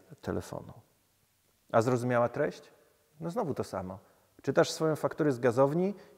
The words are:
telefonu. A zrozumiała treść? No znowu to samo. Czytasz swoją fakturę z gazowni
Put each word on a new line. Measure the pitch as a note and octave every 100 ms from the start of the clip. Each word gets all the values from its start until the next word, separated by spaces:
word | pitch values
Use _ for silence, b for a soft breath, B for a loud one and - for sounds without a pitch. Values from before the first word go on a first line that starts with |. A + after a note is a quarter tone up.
| _ -
telefonu. | - F#2 - - - - _ _ _ _ _ _ _ _ _
A | A2+
zrozumiała | A2+ B2+ A#2+ B2 A#2+
treść? | C3 D#3 - - _ _ _ _ D3+
No | D#3+
znowu | F#3+ F#3+
to | A#2
samo. | G#2+ F#2+ F#2 F#2 b b b -
Czytasz | - C3+ D#3+
swoją | - D#3+ D3+
fakturę | C#3 - D3+
z | A#2+
gazowni | B2 A#2 C#3 D#3+ F#3 G3+ B